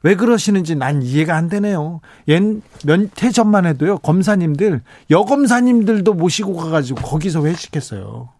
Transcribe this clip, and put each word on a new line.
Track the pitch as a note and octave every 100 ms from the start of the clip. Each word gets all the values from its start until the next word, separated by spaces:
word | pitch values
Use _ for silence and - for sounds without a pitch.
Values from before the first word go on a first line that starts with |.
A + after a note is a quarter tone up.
왜 | D#3 F#3+
그러시는지 | A3+ A3+ - G3 D#3+ D#3
난 | C3 C#3+
이해가 | B2+ C#3 D#3 D#3+
안 | E3
되네요. | G3+ G#3 F#3 D3+ E3+ - - -
옛, | D#3+ G#3 G#3+ - - C#3+
몇 | E3+ G#3 -
해 | B3
전만 | A3+ G#3+ G#3 F3
해도요, | C#3 D#3 G3
검사님들, | - F3 F#3+ G#3 F3 C#3+ G#3 C#3+ - - _
여검사님들도 | D#3+ G#3 C#4 C4+ A#3+ B3 A#3+ G#3+ G#3+ F#3+
모시고 | F#3+ F3 - G3 E3+
가가지고 | D#3+ D#3+ B2+ B2+
거기서 | B2+ D3+ F3+ D#3+ D3
회식했어요. | F3 - D#3 - G#2 G2 A2+ B2